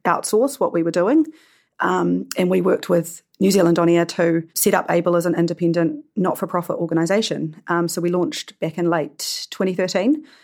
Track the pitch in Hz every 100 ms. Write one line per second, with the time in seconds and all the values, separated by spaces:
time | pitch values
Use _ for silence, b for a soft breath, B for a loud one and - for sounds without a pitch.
0 | - 170 - 214 269 - 170 175 165 170
1 | 180 302 311 B B B B - 185 185
2 | 180 180 190 - 180 185 180 - - 175
3 | 165 - _ _ 196 196 170 170 170 170
4 | 170 - 170 165 165 - 208 190 - 170
5 | 175 175 175 170 170 170 170 170 165 151
6 | - - 185 - 185 180 175 - 170 165
7 | 165 196 214 147 156 156 - 170 170 185
8 | 175 180 165 - - - 165 160 175 165
9 | 147 - - - - - 190 180 185 190
10 | 208 302 B B